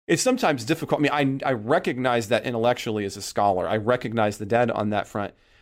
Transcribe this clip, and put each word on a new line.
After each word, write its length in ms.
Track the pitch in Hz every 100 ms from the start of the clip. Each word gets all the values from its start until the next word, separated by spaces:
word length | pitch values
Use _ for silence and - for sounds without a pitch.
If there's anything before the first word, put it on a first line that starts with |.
| -
It's 160 | 175
sometimes 420 | 254 254 190 139
difficult. 360 | 113 160 143 151
I 20 |
mean, 380 | 143 143 139 135
I, 60 | 139
I 20 |
recognize 760 | 127 104 160 190 127 127 120 104
that 180 | 113 117
intellectually 580 | 120 117 123 - 107
as 120 | 98 101
a 60 |
scholar. 460 | 95 - 101 90 87
I 80 | 107
recognize 600 | 104 123 120 113 107 101
the 80 | 104
data 260 | 117 120
on 180 | 104 104
that 160 | 104 -
front. 280 | 110 98 - _ _